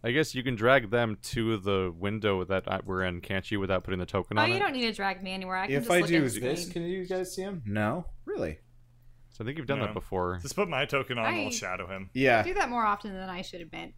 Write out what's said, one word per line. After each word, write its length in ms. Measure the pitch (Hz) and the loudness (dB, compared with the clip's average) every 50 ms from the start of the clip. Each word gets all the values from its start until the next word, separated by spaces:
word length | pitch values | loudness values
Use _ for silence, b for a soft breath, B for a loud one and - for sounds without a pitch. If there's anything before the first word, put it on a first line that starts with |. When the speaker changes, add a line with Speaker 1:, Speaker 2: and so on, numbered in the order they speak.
Speaker 1:
I 100 | - 117 | 0 2
guess 220 | 120 147 156 - - | 2 2 2 2 0
you 80 | 131 | -2
can 120 | 120 131 123 | -2 -2 0
drag 360 | 104 110 120 131 139 117 101 | 4 6 8 8 8 6 4
them 280 | 110 120 117 110 107 - | 2 2 2 2 0 -4
to 340 | - - - 131 113 113 113 104 | -6 -4 -2 0 2 2 2 2
the 340 | 90 101 98 95 92 90 85 | 2 2 2 4 2 0 -2
window 480 | 82 90 101 107 110 101 104 98 92 92 | -2 -2 -2 -2 2 2 2 2 2 2
that 260 | 87 95 95 - 95 | 0 0 0 0 0
I, 100 | 95 95 90 | -2 -2 -2
we're 180 | 95 95 92 92 | -2 -2 0 0
in, 160 | 92 87 87 | 0 -2 -4
can't 280 | 87 - 95 95 95 - | -6 -4 -4 -4 -2 -2
you, 80 | 107 101 | -2 -2
without 240 | 95 92 95 92 - | 0 2 0 0 0
putting 140 | - 95 92 | -2 -4 -2
the 80 | 90 | -4
token 320 | - - 98 87 - - - | -2 -2 -2 -2 0 2 2
Speaker 2:
Oh, 40 | |
Speaker 1:
on 80 | 302 349 | 2 2
Speaker 2:
you 60 | 359 | 2
Speaker 1:
it? 20 | 381 | 2
Speaker 2:
don't 120 | 415 381 | 0 0
need 100 | 277 254 240 | 0 0 -2
to 60 | 226 | -2
drag 300 | 220 - 196 196 190 185 | -2 -2 -2 -4 -4 -4
me 100 | 196 185 | -6 -8
anywhere. 240 | 185 185 190 185 185 | -6 -6 -4 -4 -4
I 100 | 185 190 | -4 -2
can 100 | - 135 | 0 0
Speaker 3:
if 60 | 143 - | 0 2
Speaker 2:
just 60 | - | 4
Speaker 3:
I 100 | 175 180 | 4 4
Speaker 2:
look 80 | 175 160 | 6 6
Speaker 3:
do 160 | 170 165 143 | 6 4 4
Speaker 2:
at 80 | 127 | 4
the 80 | 107 107 | 0 0
Speaker 3:
this, 200 | 123 123 151 175 175 180 | 0 0 0 -2 -4 -6
Speaker 2:
screen. 40 | |
Speaker 3:
can 100 | 175 170 170 | -4 -4 -4
you 220 | 170 185 190 180 | -2 -2 -4 -2
guys 280 | 175 185 185 185 180 - | -2 -2 -2 -2 -4 -6
see 80 | - | -6
him? 200 | 185 202 202 170 123 | -6 -6 -6 -6 -6
No? 400 | 101 101 107 107 107 127 180 170 - - - - | -2 0 0 2 2 0 -2 -4 -8 -10 -12 -8
Really? 360 | - 415 370 - 80 76 - - - - - - _ - - - - - - - - | -8 -4 -4 -4 -4 -6 -8 -14 -20 -20 -20 -20 _ -20 -20 -20 -20 -20 -20 -20 -20
Speaker 1:
So 120 | - - | -12 -8
I 40 | 113 | -8
think 120 | 113 143 160 | -6 -6 -6
you've 80 | 135 | -2
done 140 | 117 139 110 | -2 0 0
Speaker 4:
No. 60 | 107 | 0
Speaker 1:
that 80 | 104 107 | -2 -2
before. 440 | 110 - - - 92 90 90 90 90 | -6 -6 -4 -2 0 0 0 -2 -4
Speaker 4:
Just 140 | 87 143 - | -6 -6 -2
put 120 | - 208 180 | -2 -2 0
my 160 | 160 131 143 | 0 0 0
token 340 | 143 - 139 - - 127 117 | 2 0 -2 0 0 -2 0
on, 80 | 113 | 0
Speaker 2:
I 140 | 113 117 349 | 0 0 0
Speaker 4:
we'll 80 | 101 - | -2 -2
shadow 360 | 240 - - 92 92 92 92 | -4 -4 -4 -4 -4 -6 -6
him. 240 | 87 95 95 95 92 - | -6 -8 -8 -8 -6 -2
Speaker 3:
Yeah. 280 | 127 135 131 120 110 | 4 6 6 6 6
Speaker 2:
do 120 | 107 349 381 | 4 2 0
that 160 | 415 370 254 | 0 0 0
more 140 | 247 240 226 | 0 0 2
often 280 | 208 208 202 - 214 | 2 0 0 -4 -12
than 160 | 196 190 190 190 | -10 -10 -10 -8
I 140 | 180 175 | -8 -8
should 180 | 190 - - 175 | -10 -10 -10 -14
admit. 320 | 170 160 165 165 165 - - | -14 -12 -12 -12 -12 -12 -14